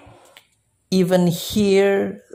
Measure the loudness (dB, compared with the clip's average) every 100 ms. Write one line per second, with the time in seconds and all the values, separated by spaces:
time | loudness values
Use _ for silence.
0 | -20 -20 _ -20 _ _ _ _ -4 -2
1 | 2 2 2 -2 -4 -2 2 2 2 0
2 | -4 -8 _